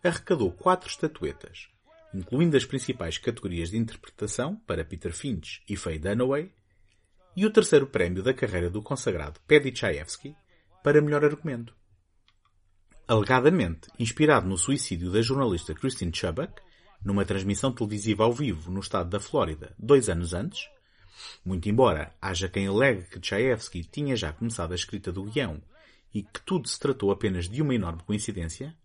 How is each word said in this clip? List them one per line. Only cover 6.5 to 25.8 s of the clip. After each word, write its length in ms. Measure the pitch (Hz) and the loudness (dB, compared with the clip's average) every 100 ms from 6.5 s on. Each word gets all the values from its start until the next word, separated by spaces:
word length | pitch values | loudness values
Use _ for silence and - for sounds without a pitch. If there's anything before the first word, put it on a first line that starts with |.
| _ _ _ _ _ _ _ _ - | _ _ _ _ _ _ _ _ 0
e 100 | 214 | 4
o 60 | |
terceiro 360 | 220 196 147 135 | 6 8 6 6
prémio 360 | - 87 90 | 0 0 2
da 100 | 104 | 0
carreira 360 | 131 113 92 87 | 0 -2 0 -2
do 120 | 98 | -4
consagrado 580 | 107 139 - 87 73 - _ | -4 -4 -2 -4 -6 -12 _
Paddy 280 | 151 135 123 | 6 6 -4
Chayefsky 600 | 110 73 - - 139 - _ _ _ _ | -2 -2 -6 -12 -14 -20 _ _ _ _
para 180 | - 147 | 4 6
melhor 220 | 147 147 | 6 4
argumento. 520 | 147 147 160 123 117 _ _ _ _ _ _ _ _ _ _ _ _ - - | 2 2 -6 -8 -10 _ _ _ _ _ _ _ _ _ _ _ _ -20 0
Alegadamente 840 | 113 104 127 131 180 95 82 - - | 2 4 6 6 4 0 -2 -12 -6
inspirado 480 | 117 117 151 135 92 | -4 2 6 6 4
no 100 | 95 | -2
suicídio 540 | - 139 - 85 90 | 0 0 -2 -4 0
da 100 | 101 | 2
jornalista 520 | 117 135 127 92 - | 2 2 0 0 -4
Christine 400 | 82 - - 87 | -4 -4 -4 -6
Chubbuck, 480 | - 92 80 151 - _ _ _ _ | -2 -4 -4 -6 -8 _ _ _ _
numa 220 | 101 101 95 | -2 0 0
transmissão 460 | 98 98 101 135 | -2 -2 0 -2
televisiva 520 | 120 107 104 107 104 | -2 -4 -4 -2 4
ao 80 | 110 | 4
vivo 400 | 120 143 82 82 | 2 -2 -4 -6
no 80 | 92 | -8
estado 300 | 98 104 87 | -4 -4 -2
da 100 | 101 | -4
Flórida, 560 | - 151 87 76 - - | -2 0 0 -4 -14 -14
dois 320 | 110 139 117 | 6 6 6
anos 240 | 85 85 | -2 -2
antes, 340 | 87 139 - - _ _ _ - - - - - | -4 -6 -8 -14 _ _ _ -20 -20 -20 -12 -6
muito 240 | 92 101 | -4 0
embora 440 | 110 123 78 76 - | 4 4 4 -4 -8
haja 280 | 95 87 95 | -6 -4 -2
quem 180 | 98 98 | -2 0
alegue 360 | 101 139 107 | 4 4 2
que 220 | 87 - - | -6 -12 -4
Chayefsky 580 | 98 131 113 - 90 | 0 0 0 -4 -10
tinha 320 | 82 - 143 123 | -10 -6 -2 -2
já 180 | 80 | -4
começado 380 | 76 117 117 85 | -4 -6 -4 -6
a 40 | 87 | -4
escrita 360 | - 101 92 | -6 -8 -8
do 120 | 90 | -8
guião 380 | 98 120 120 76 - _ | -4 -4 -4 -6 -14 _